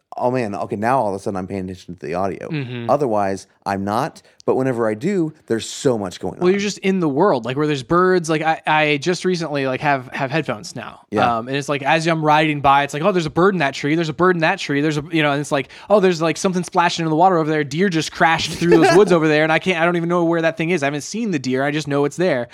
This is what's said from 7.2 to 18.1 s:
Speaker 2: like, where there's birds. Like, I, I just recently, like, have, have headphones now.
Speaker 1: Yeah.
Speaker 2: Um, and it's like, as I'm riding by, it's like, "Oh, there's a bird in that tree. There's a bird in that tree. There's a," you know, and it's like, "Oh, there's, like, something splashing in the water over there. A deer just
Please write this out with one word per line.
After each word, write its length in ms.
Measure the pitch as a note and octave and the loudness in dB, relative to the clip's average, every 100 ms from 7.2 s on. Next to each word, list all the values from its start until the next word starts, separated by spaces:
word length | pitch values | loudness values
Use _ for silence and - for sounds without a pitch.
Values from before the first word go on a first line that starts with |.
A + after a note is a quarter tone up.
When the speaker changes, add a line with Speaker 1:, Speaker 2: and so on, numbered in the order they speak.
| G3+ C3+ | 2 2
Speaker 2:
like, 140 | A#2 C3 | -2 -2
where 80 | D3+ | -2
there's 160 | C#3+ | -2
birds. 480 | A#2+ F3 F#3 F#3 D#3+ | 0 2 4 2 0
Like, 100 | D#3 | 0
I, 220 | D#3 D#3 - | 0 -2 0
I 300 | D#3 D3+ D3 | 2 2 2
just 300 | C#3+ F3+ F3+ | 0 -2 -2
recently, 400 | F3 D#3 C#3+ C3+ | -2 -2 -2 -2
like, 160 | C3 | 0
have, 260 | D3+ C#3 B2+ | 0 0 -2
have 160 | - C3 | -6 -4
headphones 440 | D#3+ D3 A2 - | -2 -4 -6 -10
now. 280 | B2 F2 C#2 _ | -14 -14 -16 _
Speaker 1:
Yeah. 260 | G#2 A#2+ A#2 | 0 0 0
Speaker 2:
Um, 120 | B2 | -4
and 80 | C#3 | -6
it's 120 | C#3 | -4
like, 140 | C#3+ | -4
as 240 | C3+ E3 E3 | 0 0 0
I'm 160 | D#3+ | 0
riding 380 | D3+ D3+ D#3 D3 | 2 4 2 2
by, 200 | C#3 C#3 | 4 4
it's 120 | C#3+ | 2
like, 80 | D3 | -2
"Oh, 100 | F#3 | 0
there's 140 | F3+ D#3 | 0 0
a 40 | |
bird 240 | E3 F#3+ | 2 2
in 40 | F#3 | 2
that 160 | C#3 | -2
tree. 200 | - D3 | -2 -2
There's 140 | D#3+ D#3 | 0 -2
a 60 | |
bird 220 | C#3+ F3+ F3 | 2 2 2
in 40 | |
that 180 | D#3+ G3 | 0 0
tree. 220 | - C#3+ | -2 0
There's 160 | D#3 D3+ | 0 -2
a," 80 | D#3+ | -2
you 100 | D#3+ | 0
know, 100 | D3+ | 2
and 80 | C#3+ | 0
it's 100 | C#3+ | -2
like, 160 | C#3+ C3 - - | -2 -4 -8 0
"Oh, 100 | G#3 | 4
there's, 220 | F#3 D#3+ | 4 2
like, 160 | E3 D3+ | -2 0
something 260 | F#3+ F3+ | -2 -2
splashing 400 | E3+ - E3+ - | -2 0 0 0
in 60 | D#3+ | 0
the 60 | D#3 | 4
water 200 | F#3+ E3+ | 4 4
over 140 | D3+ | 2
there. 100 | D#3 | -2
A 40 | |
deer 260 | C#3 D3+ G3+ | -2 0 0
just 200 | D#3+ - | 0 -2